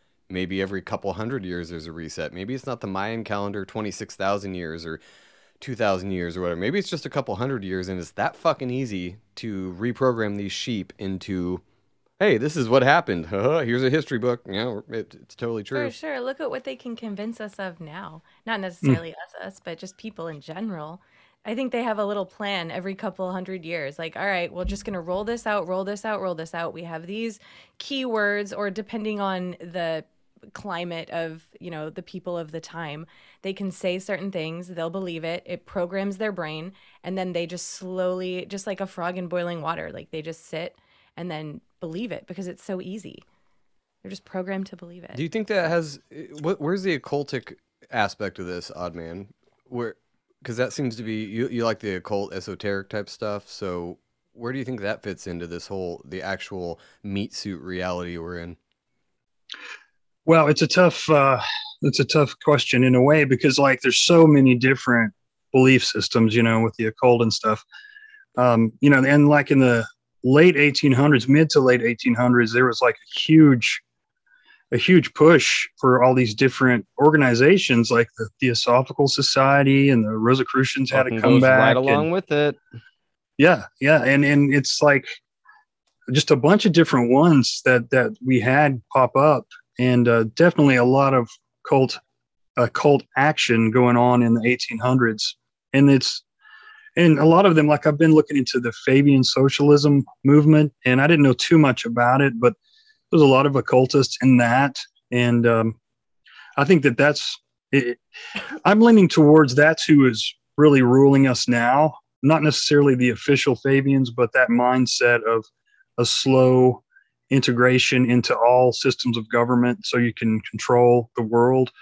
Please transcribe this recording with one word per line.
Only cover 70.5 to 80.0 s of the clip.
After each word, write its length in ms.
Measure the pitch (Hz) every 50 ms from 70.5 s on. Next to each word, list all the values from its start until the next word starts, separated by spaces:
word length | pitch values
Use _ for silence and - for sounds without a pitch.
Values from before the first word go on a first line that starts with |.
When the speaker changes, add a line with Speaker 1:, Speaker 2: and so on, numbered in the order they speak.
| 160
Speaker 3:
eighteen 360 | 139 147 147 139 - - 143
hundreds, 340 | 127 127 143 151 147 123 113
mid 240 | 131 139 151 160 147
to 100 | - 147
late 220 | 131 127 123 123
eighteen 320 | 117 120 117 - - 127 117
hundreds, 380 | 120 123 123 123 120 117 110
there 140 | 113 123 127
was, 140 | 123 113 -
like, 140 | 127 120 110
a 240 | - _ _ - -
huge, 640 | - - 156 160 156 143 131 117 - - - - - _ _ _ _ _ _ _ _ _ _ _ _ _ _ _ _ _
a 60 | 127
huge 360 | 120 - - 185 170 - - -
push 540 | - 151 165 170 131 - - - - - - _ _
for 240 | - 127 127 127 123
all 100 | 131 127
these 200 | 131 123 110 107
different 500 | - 135 127 - - 131 127 123 110 - _ _ -
organizations, 920 | 143 156 151 151 139 127 120 117 131 156 196 185 - - 127 117 113 -
like 180 | 123 117 117 - _
the 120 | - 110 104 - _
Theosophical 680 | 135 123 117 - - 123 120 127 127 - - - 139 139
Society 840 | - 143 139 - - 139 135 135 139 143 139 139 135 139 139 139
and 140 | 131 117